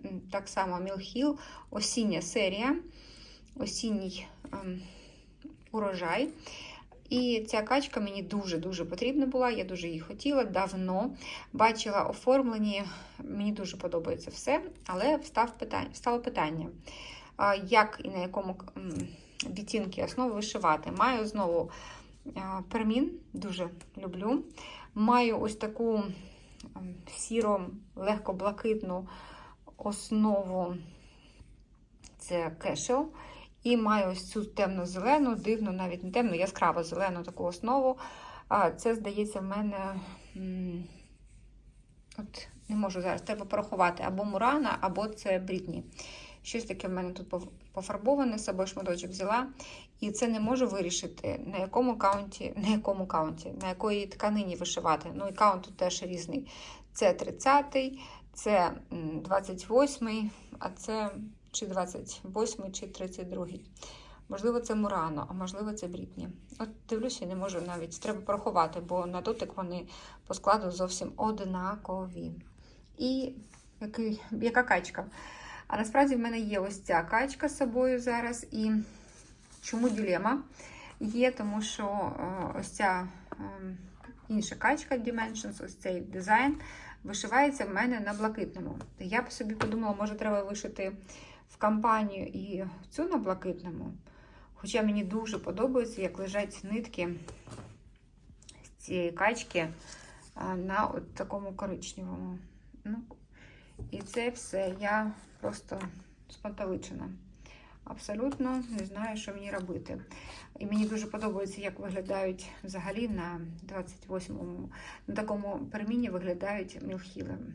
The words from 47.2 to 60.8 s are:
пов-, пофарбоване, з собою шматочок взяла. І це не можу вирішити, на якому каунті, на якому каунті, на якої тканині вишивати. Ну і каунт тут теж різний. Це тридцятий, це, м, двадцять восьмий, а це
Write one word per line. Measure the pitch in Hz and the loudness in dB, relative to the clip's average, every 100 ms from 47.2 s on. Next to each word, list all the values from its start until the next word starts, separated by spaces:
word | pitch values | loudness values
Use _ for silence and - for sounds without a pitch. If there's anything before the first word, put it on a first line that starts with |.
| 180 | -4
пов-, | 180 180 - - | -4 -4 -16 -12
пофарбоване, | - 190 202 214 285 254 214 | -8 -4 2 6 6 6 2
з | |
собою | 214 185 190 | 0 0 0
шматочок | 196 190 175 180 | 0 0 -2 -2
взяла. | 185 190 233 277 - - - - - | -2 2 2 2 -6 -14 -14 -16 -6
І | 214 | -4
це | 202 240 | 2 2
не | 220 | 4
можу | 214 254 240 | 4 4 4
вирішити, | 196 175 - 175 - - - - | 2 0 0 -4 -4 -4 -2 -4
на | 196 | -2
якому | 190 240 254 214 | 2 4 4 6
каунті, | 196 202 202 - - - | 6 4 0 -6 -6 0
на | 202 | 4
якому | 214 208 190 185 | 4 4 0 2
каунті, | 165 156 160 185 - | 2 2 -2 -8 -4
на | 185 | -4
якої | 180 214 202 196 | 0 0 0 -2
тканині | - 208 214 190 175 | 0 2 2 0 -2
вишивати. | 175 - 170 151 170 | -2 0 2 2 0
Ну | 185 196 | -4 -2
і | |
каунт | 190 208 185 | 6 6 6
тут | - - | 0 0
теж | 180 180 | 0 0
різний. | 185 175 170 277 - - - - - | -4 -6 -4 -6 -6 -12 -16 -16 -10
Це | - 196 | 4 6
тридцятий, | 175 - - 269 285 277 269 262 269 - - - | 6 0 2 6 6 6 2 0 -4 -14 -18 -18
це, | - 214 202 170 - - | -4 4 6 6 2 -8
м, | 175 160 156 | -6 -4 -4
двадцять | 165 196 190 185 - | 2 2 0 -6 4
восьмий, | 240 285 - 226 220 214 - - - | 6 6 4 -2 0 -2 -4 -14 -8
а | - | -8
це | - | -6